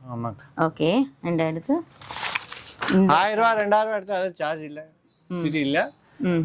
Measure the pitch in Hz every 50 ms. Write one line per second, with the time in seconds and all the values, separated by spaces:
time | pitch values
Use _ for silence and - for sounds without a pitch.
0 | - 127 120 117 117 117 107 - - - - - 165 160 160 - 156 160 190 262
1 | 269 269 - _ - - 175 160 165 160 160 165 - - 285 339 330 - - -
2 | - - - - - - - - - - - - - - - - - - - 190
3 | 196 185 147 165 190 214 214 214 233 233 226 214 208 202 208 214 220 220 220 208
4 | 185 196 202 180 185 190 175 - 156 151 165 156 151 147 147 151 156 156 _ _
5 | _ _ _ _ _ - 180 175 165 156 156 156 143 139 143 170 220 285 - _
6 | _ _ _ - - 185 175 165 156